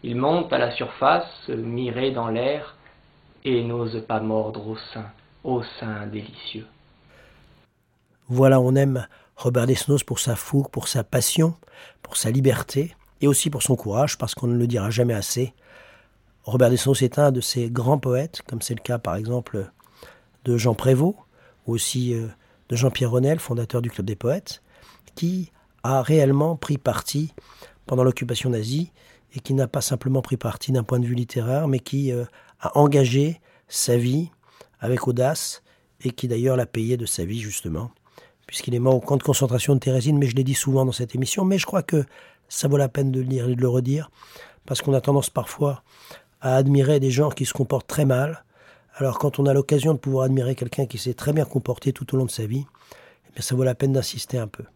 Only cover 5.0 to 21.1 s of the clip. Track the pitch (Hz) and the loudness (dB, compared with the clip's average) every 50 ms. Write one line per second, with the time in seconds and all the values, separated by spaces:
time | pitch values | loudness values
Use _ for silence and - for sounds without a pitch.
5 | 107 107 - _ _ _ _ _ - 131 123 120 117 - - - 123 110 107 104 | -14 -14 -18 _ _ _ _ _ -6 -4 -4 -4 -4 -6 -12 -12 -10 -8 -8 -8
6 | 104 104 104 107 107 110 - - - - - 110 110 - _ _ _ _ _ _ | -8 -10 -10 -10 -12 -12 -18 -16 -14 -12 -12 -12 -14 -16 _ _ _ _ _ _
7 | _ _ _ - - _ _ _ _ _ _ _ _ _ _ _ _ _ _ _ | _ _ _ -20 -20 _ _ _ _ _ _ _ _ _ _ _ _ _ _ _
8 | _ _ _ _ _ - 123 127 135 135 135 131 127 127 131 139 139 139 131 123 | _ _ _ _ _ -2 0 2 4 6 4 4 4 4 4 2 2 2 0 -4
9 | 117 - - - _ _ _ - - 127 120 123 117 127 131 - - - 143 139 | -6 -10 -18 -20 _ _ _ -4 -4 0 0 0 2 2 0 0 2 0 0 0
10 | - - 127 - - 127 117 - - - - 139 139 - - - - - - 123 | 0 -4 -6 -4 -2 -2 -4 -4 -4 -2 -2 -2 -2 -2 -8 -8 -6 -4 -4 -4
11 | 107 _ - 127 - - - - 160 165 165 _ - _ - - - - _ _ | -4 _ -2 0 0 0 2 2 2 2 0 _ -14 _ -20 -20 -20 -20 _ _
12 | - - - - - 113 120 135 131 135 120 - - - - 135 147 170 - _ | -20 -8 -6 -4 -2 0 0 4 4 4 2 2 -4 -4 -2 -4 -4 -4 -8 _
13 | _ _ _ _ 139 143 139 - - 160 143 123 - - 127 - - 107 98 117 | _ _ _ _ 2 4 4 4 0 -2 -4 -4 0 0 0 0 0 -4 0 0
14 | 143 143 - - - 107 - - - 120 120 120 117 123 120 117 98 110 107 117 | 0 0 0 -6 -6 -8 -6 -4 -2 0 0 2 0 0 0 -2 -2 -2 0 2
15 | 123 120 113 104 98 - - 120 131 120 _ _ _ - - - - - - _ | 2 2 0 -2 -2 -4 -2 -4 -4 -4 _ _ _ -20 -20 -20 -20 -20 -20 _
16 | _ _ _ _ _ _ _ _ _ - 113 123 123 117 127 120 - 135 135 - | _ _ _ _ _ _ _ _ _ -4 4 4 6 6 6 4 2 2 2 2
17 | 131 120 - - 147 143 131 127 117 - - 123 117 113 120 127 117 127 147 139 | 2 0 2 4 4 4 4 2 -2 -2 -2 -2 -2 -2 -2 0 2 2 2 2
18 | 120 131 123 127 147 165 - - - - 123 117 - - 120 107 - - 123 117 | 2 0 0 0 -2 -4 -10 -14 -12 -10 -10 -8 -6 -6 -8 -6 -4 -4 -4 -4
19 | - 92 82 98 110 113 123 123 117 - - 104 95 - _ _ _ _ _ _ | -2 -4 -4 -4 -4 -4 -4 -4 -4 -4 -6 -6 -6 -8 _ _ _ _ _ _
20 | - - - _ _ _ _ _ _ 123 120 120 107 127 110 - - 131 131 127 | -20 -20 -20 _ _ _ _ _ _ 0 2 4 4 2 0 2 4 4 4 4
21 | 151 180 | 4 0